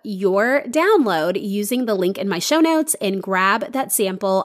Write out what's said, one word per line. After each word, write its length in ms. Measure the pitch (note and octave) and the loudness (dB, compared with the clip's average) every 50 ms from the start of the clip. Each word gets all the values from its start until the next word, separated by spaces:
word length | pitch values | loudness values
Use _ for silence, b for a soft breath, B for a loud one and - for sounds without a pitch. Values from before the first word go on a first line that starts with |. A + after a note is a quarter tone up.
| - | -8
your 580 | G#3+ G3+ F#3 G3+ F#3 F#3 G3 A3 B3 C4+ - - | -10 -4 -2 0 2 2 2 2 2 0 0 -2
download 760 | B3 A#3 D#4 E4+ G4+ A4 F4+ B3+ G#3 F3 D#3+ D#3 F3+ F#3 F#3+ | -2 0 0 2 4 4 4 4 2 0 0 0 0 -2 -2
using 440 | - G3+ G3 G#3 G#3 G#3 B3 B3+ B3+ | -4 -4 -4 -4 -2 -2 -2 -2 -2
the 80 | A3 G#3 | 0 0
link 240 | F#3 F3+ F#3 G3 - | 0 0 0 -2 -2
in 100 | - G3 | -4 -4
my 100 | F3 - | -4 -2
show 220 | - - D4 E4 | 0 0 2 4
notes 340 | D#4+ D#4+ D#4+ D#4 D4+ D#4 - - | 4 4 4 2 0 -2 -2 -4
and 220 | - G3 G3 F#3+ | -2 -2 -2 -4
grab 500 | - F#3+ F#3+ F#3 F#3+ G3 G#3+ B3 - - | -2 -2 0 2 2 2 2 0 -2 -4
that 180 | A#3+ C4 G#3+ G3 | -4 -4 -4 -2
sample 540 | - - G3+ F#3+ F#3 F#3 G3+ F#3+ F#3+ F#3+ | -2 -2 -2 -2 -2 -2 -2 0 0 0